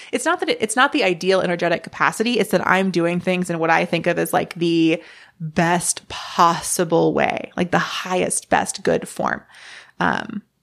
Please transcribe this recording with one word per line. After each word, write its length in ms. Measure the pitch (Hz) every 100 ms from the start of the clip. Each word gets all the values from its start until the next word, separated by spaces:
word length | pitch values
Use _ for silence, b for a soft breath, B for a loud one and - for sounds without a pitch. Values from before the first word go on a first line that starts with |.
| B
It's 120 | 262
not 160 | 320 359
that 80 | 320
it, 100 | -
it's 160 | 220 254
not 160 | 277
the 120 | 294
ideal 360 | 190 170 185 185
energetic 420 | 180 170 170 165
capacity. 560 | - - 151 - 226 247
It's 120 | 196
that 160 | 180 -
I'm 240 | 185 190
doing 300 | 175 170 175
things 300 | 185 180 180
in 80 | 170
what 120 | 165
I 140 | 165
think 220 | 180 170 175
of 120 | 165
as, 140 | 170
like, 220 | 170 160
the 480 | 170 170 170 160 165 B B B B
best 680 | 160 180 165 175 - - -
possible 1040 | - - - 170 160 - - 170 165 160
way, 360 | 143 - - - -
like, 140 | 175
the 80 | 170
highest, 680 | - - 185 185 180 - -
best 320 | 185 185 -
good 260 | 180 165 -
form. 340 | - - - - B B B B B
Um, 440 | 170 50 - 208 - _